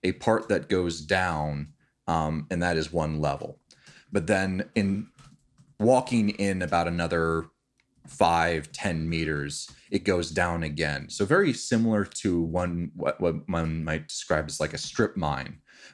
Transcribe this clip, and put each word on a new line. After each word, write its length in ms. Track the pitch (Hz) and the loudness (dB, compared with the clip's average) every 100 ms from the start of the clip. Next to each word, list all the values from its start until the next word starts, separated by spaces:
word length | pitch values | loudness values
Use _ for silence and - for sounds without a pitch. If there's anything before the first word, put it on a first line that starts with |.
a 100 | 92 | -2
part 340 | 92 - 113 - | -2 2 2 2
that 200 | 95 - | 0 2
goes 320 | 95 90 82 | 0 0 -4
down, 680 | 76 95 92 80 76 71 76 - _ _ - | 0 2 2 0 -2 -4 -8 -12 _ _ -2
um, 400 | 82 78 78 78 | 0 0 -2 -4
and 120 | 90 | -2
that 140 | 87 82 | 0 0
is 160 | 76 | -2
one 260 | 82 78 76 | -2 -2 0
level. 400 | 73 71 - - _ - - - _ | -2 -2 -6 -14 _ -20 -20 -20 _
But 160 | 101 82 | -4 2
then 420 | 98 95 95 - - | 2 2 -2 -2 0
in 320 | 101 98 - _ - - _ _ _ _ | 0 0 -4 _ -20 -20 _ _ _ _
walking 500 | 107 127 123 120 104 | 4 4 4 2 2
in 320 | 104 98 95 | 2 -2 0
about 260 | 90 85 85 | 0 2 2
another 600 | 85 85 85 82 82 80 _ _ _ _ _ - | 0 0 2 2 0 -4 _ _ _ _ _ -20
five, 640 | - 85 85 82 82 76 | 2 4 4 2 0 -4
ten 380 | - 101 82 80 | -4 -2 -2 -2
meters, 600 | 82 78 73 71 71 - - - | -2 -2 -2 -4 -8 -12 -16 -6
it 120 | 98 | -2
goes 260 | 92 92 82 | 2 0 2
down 320 | 82 87 85 | 0 0 0
again. 460 | 82 73 76 71 73 | -2 -2 -2 -2 -6
So 160 | - 101 | -4 2
very 280 | 170 196 | 4 4
similar 520 | 117 - 120 113 107 95 | 0 0 2 4 2 0
to 360 | - 104 87 | -2 0 0
one, 500 | 82 85 90 87 85 - | 0 0 -2 -2 -6 -4
what, 240 | - - | -4 0
what 280 | 87 78 - | 0 -2 -4
one 340 | 85 80 80 | -2 0 -2
might 240 | 78 78 78 | -2 -4 -4
describe 380 | - - 78 78 | -10 -2 -2 0
as, 120 | 78 | -2
like, 140 | 76 | -4
a 40 | 76 | -4
strip 400 | - - 110 - | -8 0 0 2
mine, 400 | 76 67 - - _ - - | -2 -2 -6 -14 _ -20 -20